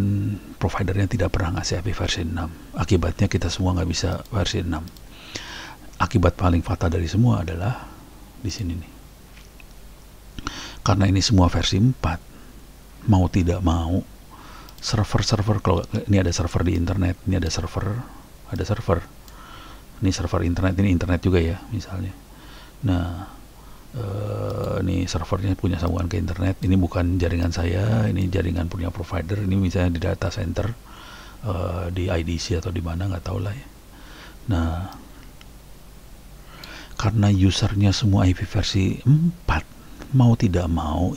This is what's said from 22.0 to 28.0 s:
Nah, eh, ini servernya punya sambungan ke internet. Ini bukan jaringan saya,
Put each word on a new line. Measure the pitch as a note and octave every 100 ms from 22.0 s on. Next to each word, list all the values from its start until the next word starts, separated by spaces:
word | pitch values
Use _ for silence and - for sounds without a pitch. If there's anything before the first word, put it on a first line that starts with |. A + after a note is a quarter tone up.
| F#2 - - - - - - - A2
Nah, | F2 F2 F2 F#2 - - - - - - B2
eh, | G#2 G#2 G#2 G#2 G2+ G#2 G2+ G2+ F#2
ini | F2+ F#2
servernya | F2 - F#2+ G2 F#2
punya | F#2+ E2+
sambungan | E2+ F2 F2
ke | F#2
internet. | F2 F2 F#2 F#2
Ini | F#2 F#2+
bukan | E2+ F#2 F2 F#2
jaringan | E2+ E2+ F2
saya, | F2 E2+ F#2+ G#2+ A2